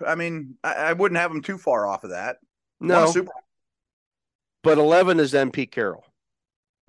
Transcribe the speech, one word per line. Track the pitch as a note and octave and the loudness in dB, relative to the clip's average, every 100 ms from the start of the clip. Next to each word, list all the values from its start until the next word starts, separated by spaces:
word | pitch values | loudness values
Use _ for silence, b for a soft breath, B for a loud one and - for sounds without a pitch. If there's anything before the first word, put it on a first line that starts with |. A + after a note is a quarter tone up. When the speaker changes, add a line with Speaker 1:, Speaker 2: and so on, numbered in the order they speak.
| - | -4
Speaker 1:
I | E3 | -4
mean, | E3+ D#3+ C3+ - | -4 -8 -12 -8
I, | D#3 | -6
I | - D#3 | -2 -2
wouldn't | F3 G3 E3+ | 0 0 0
have | F3 | -2
him | D#3 | -4
too | C#3 F#3+ | -8 -6
far | - A#2+ G2+ | -2 0 0
off | F#2+ | -4
of | F#2+ | -8
that. | F2+ A2 - _ _ _ - | -10 -10 -10 _ _ _ -10
Won | E3+ | 0
a | |
Speaker 2:
No. | F3 D#3+ | 4 4
Speaker 1:
Super | E3+ F#3 | 0 -4
Bowl. | - _ _ _ _ _ _ _ _ _ _ _ _ | -12 _ _ _ _ _ _ _ _ _ _ _ _
Speaker 2:
But | D#3+ D3+ | 2 4
eleven | D3+ E3+ F#3 E3+ | 6 4 4 2
is | C#3+ | 2
then | C#3 C3+ | 2 0
Pete | C#3+ B2+ | -4 -8
Carroll. | - G#2 D#2+ _ _ _ _ _ _ _ _ | -4 -6 -6 _ _ _ _ _ _ _ _